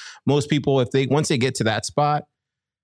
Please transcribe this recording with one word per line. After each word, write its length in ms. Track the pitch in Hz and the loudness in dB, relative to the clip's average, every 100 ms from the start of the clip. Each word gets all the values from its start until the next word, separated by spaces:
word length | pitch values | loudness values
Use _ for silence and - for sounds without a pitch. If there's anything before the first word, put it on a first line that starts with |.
| - - - | -20 -8 0
most 240 | 143 143 | 0 0
people, 320 | 147 143 135 | 0 2 0
if 100 | 120 | 2
they, 160 | 135 139 | 0 2
once 220 | 151 - | 0 0
they 80 | 143 | 0
get 180 | 127 - | 0 0
to 80 | |
that 220 | 110 107 - | -2 -2 -4
spot, 400 | - 147 147 - _ _ _ _ _ | 0 0 0 -6 _ _ _ _ _